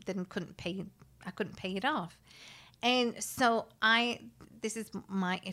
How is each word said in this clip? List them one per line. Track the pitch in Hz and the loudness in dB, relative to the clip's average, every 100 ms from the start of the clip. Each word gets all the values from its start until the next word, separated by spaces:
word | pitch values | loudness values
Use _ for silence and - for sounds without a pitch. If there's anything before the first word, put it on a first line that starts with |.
| - | -4
then | 190 185 | -4 -4
couldn't | 202 170 - | -4 -6 -6
pay, | 175 190 - - - - - | -6 -4 -6 -12 -20 -16 -8
I | |
couldn't | - 165 - | -6 -6 -4
pay | 190 | -4
it | 190 | -2
off. | 254 294 170 - - - - - - - | 0 0 -4 -10 -20 -20 -20 -20 -20 -2
And | 240 254 240 - | 2 4 2 0
so | - - 247 226 - - | -4 2 4 4 0 2
I, | 220 233 240 - 233 - - 220 | 4 6 4 -2 -10 -18 -20 -8
this | 220 226 | -6 -6
is | 220 190 - | -8 -8 -4
my, | 196 180 185 185 | 0 0 0 -4